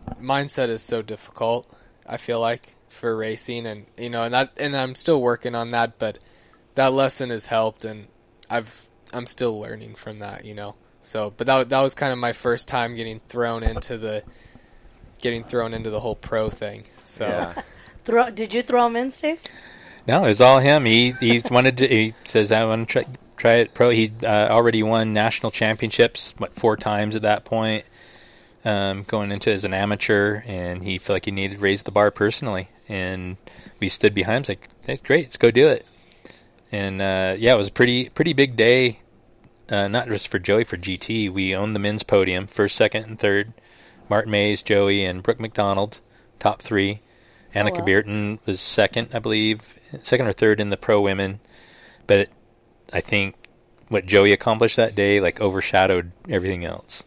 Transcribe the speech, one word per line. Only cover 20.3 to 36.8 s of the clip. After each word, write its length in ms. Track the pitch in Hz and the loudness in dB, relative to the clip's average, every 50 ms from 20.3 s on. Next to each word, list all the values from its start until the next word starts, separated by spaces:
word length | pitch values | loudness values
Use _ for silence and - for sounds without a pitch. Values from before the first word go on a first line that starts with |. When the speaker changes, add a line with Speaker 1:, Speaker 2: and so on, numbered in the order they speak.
| 104 104 | 6 8
Speaker 4:
all 180 | 123 127 135 131 | 10 10 10 8
him. 240 | 131 143 147 151 131 | 8 6 4 4 6
He, 280 | 113 110 117 123 123 123 - | 6 6 6 6 4 2 0
he 200 | 127 117 120 117 113 | 2 4 4 4 2
<laughs> 40 | - | 2
wanted 280 | 123 123 127 131 123 123 | 2 4 4 4 4 4
to, 100 | 131 135 | 2 4
he 260 | 131 110 110 110 110 - - | 4 2 2 0 -4 -8 -14
says, 260 | - - 113 107 101 | 0 2 2 4 4
"I 140 | 113 110 113 | 4 2 2
wanna 200 | 110 110 113 117 | 2 0 -2 -2
try, 200 | - - 127 - - 127 - - - _ - | -2 -2 -2 -2 -2 -8 -18 -20 -20 _ 2
try 160 | - 117 113 | 4 6 6
it 200 | 117 117 - - | 6 4 2 2
pro." 180 | - 120 123 | 4 4 4
He, 200 | 120 113 113 110 110 113 | 6 4 2 0 -2 -4
uh, 280 | - 113 107 107 104 110 | -2 0 2 2 4 4
already 320 | 107 117 117 117 113 110 107 | 4 4 4 4 4 2 2
won 300 | 107 113 113 113 110 107 | 2 2 2 0 0 0
national 400 | 107 107 113 - - - 110 - | 0 0 0 -2 -2 -6 -6 -4
championships, 800 | - 113 107 110 - - 110 - - - - - - - - - - | -2 -2 -2 0 -2 -4 -4 2 2 2 2 2 -4 -10 -10 -8 -8
what, 160 | 101 - - | -10 -10 -8
four 220 | - - 113 107 | -2 0 0 0
times 400 | - - 107 107 104 107 107 110 | 0 -2 -4 -2 -2 -2 -2 -4
at 60 | 110 | -2
that 240 | 104 104 104 104 - | 0 0 0 0 -2
point, 400 | - 117 113 110 110 110 107 - - _ - - - - - - - - _ _ _ _ _ _ | -4 -4 -2 -2 -2 -2 -4 -6 -10 _ -20 -20 -20 -20 -20 -20 -20 -20 _ _ _ _ _ _
um, 380 | 113 104 101 98 98 95 98 101 | -2 -2 0 -2 -2 -4 -6 -6
going 280 | - - 107 104 101 | -6 -4 -4 -4 -4
into 220 | 101 98 - 117 107 | -6 -2 -2 0 0
as 100 | 95 101 | 0 -2
an 100 | 95 95 | -4 -2
amateur, 680 | 95 101 104 104 95 - - 110 101 101 104 104 107 117 | -2 0 -2 -2 -2 0 0 2 2 2 2 0 -4 -6
and 380 | 120 101 90 87 87 90 90 90 | -10 -8 -6 -6 -6 -6 -8 -6
he 140 | 98 95 90 | -6 -6 -6
felt 180 | - - 101 | -2 -2 -2
like 80 | 92 - | -2 -2
he 80 | 104 | -4
needed 240 | 98 98 98 98 98 | -4 -4 -4 -6 -4
to 60 | 101 | 0
raise 220 | 101 98 98 98 - | 0 2 2 0 -2
the 80 | - | -2
bar 200 | 98 104 104 104 | 2 2 2 2
personally. 560 | - - 104 107 113 - 143 120 101 92 92 - _ _ _ - | 2 2 0 -2 -2 -2 -6 -6 -6 -6 -8 -10 _ _ _ -10
And 480 | 107 95 92 92 92 92 90 90 90 - _ - - - - - - _ | -8 -6 -6 -6 -6 -8 -10 -10 -12 -14 _ -20 -20 -20 -20 -20 -10 _
we 80 | 104 95 | -6 -6
stood 260 | - - - 107 101 | -2 2 2 2 2
behind 340 | 101 90 110 110 131 139 - | 2 0 0 -2 -2 -2 -4
him, 20 | 98 - | -8 -8
like, 100 | - - - _ | -10 -18 -20 _
"That's 180 | - - 135 - | -10 -10 -10 -10
great, 260 | - - 165 160 139 - | 0 2 2 2 2 -2
let's 100 | - - | -2 4
go 120 | - 117 | 4 4
do 200 | 110 131 143 156 | 6 6 6 6
it." 160 | 127 - - _ _ _ _ _ - _ _ - - - _ _ _ _ _ _ | 4 2 -2 _ _ _ _ _ -20 _ _ -20 -20 -20 _ _ _ _ _ _
And, 320 | - 101 | -6 -6